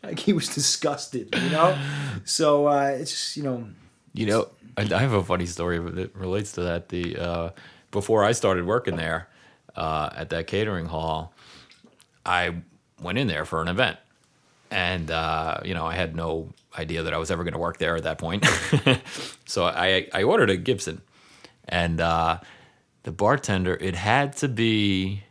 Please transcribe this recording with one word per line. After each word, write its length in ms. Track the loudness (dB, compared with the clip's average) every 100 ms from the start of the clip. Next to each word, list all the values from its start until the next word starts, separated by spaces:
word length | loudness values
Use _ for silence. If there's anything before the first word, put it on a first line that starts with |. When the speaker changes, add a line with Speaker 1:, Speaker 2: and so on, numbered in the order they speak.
Speaker 1:
Like, 160 | -8 -2
he 140 | 2
was 160 | 2 2
disgusted, 800 | 0 0 2 0 -2 -6 -8 -4 -2
you 100 | 0
know? 280 | 4 4 4 -4 -6 -6 -6
So, 420 | -4 2 4 6 4
uh, 280 | 4 2 0
it's 120 | -4
just, 260 | -6 -6 -4
you 60 |
know. 260 | -4 -4 -8 -16 -20 _ _
Speaker 2:
You 120 | -4 2
know, 220 | 2 0 -8 -12 -4
I, 60 |
I 160 | 0 2
have 140 | 4
a 100 | 2
funny 220 | 2 0
story 340 | -2 -2 -2 -2
that 360 | -2 -6 -8 -6
relates 360 | -4 -2 -4
to 100 | -4
that. 260 | -2 -2 -4
The, 300 | -4 -4 -4
uh, 320 | -4 -2 -4 -8 -20 -20 _
before 340 | -6 2 4
I 80 | 6
started 320 | 4 2 2
working 320 | 2 0 0 -2
there, 320 | -2 -4 -6 _ -20 _ -18 -6
uh, 320 | -2 -2 -2 -6
at 140 | -6
that 160 | -6 -2
catering 400 | -2 -2 -2 -4
hall, 480 | -4 -2 -4 -6 _ -20 -20 -20 -20 -20 _ _ _
I 300 | 0 2 2 -2 -10 _ _ _
went 180 | -4 0
in 80 | 0
there 180 | 0
for 160 | -2 -2
an 80 | 0
event. 300 | 2 0 0 _ _ _ _ _ _ _
And, 400 | -2 0 0 -2
uh, 500 | -2 0 0 -2 -4 -4
you 80 |
know, 100 | -4 -2
I 80 |
had 220 | -2 -2 -2
no 320 | -2 -4 -6 -14 _ -10
idea 240 | -6 -4
that 100 | -2
I 60 | -2
was 120 | -2
ever 140 | -2
gonna 140 | -2 -2
work 180 | -4 0
there 180 | 0
at 100 | 0
that 140 | -2 -4
point. 260 | -4 0 2 0 0 2
<laughs> 160 | 4 2 -2 -12 -12 -14
So 200 | -6 0 0
I, 420 | 2 2 2 0
I 80 | 0
ordered 260 | 2 4 4
a 80 | 2
Gibson. 460 | 0 -2 -2 -8 -14 _ -20 -20 -20 _ -4
And, 320 | 0 0 2
uh, 380 | 2 4 2 0 -6 -20 -20 _ _ _
the 100 | -12
bartender, 640 | 0 2 2 2 0 0 0
it 140 | -2 -2
had 400 | 2 4 2 -2
to 100 | -2
be 760 | 2 2 4 4 2 0 -4 -10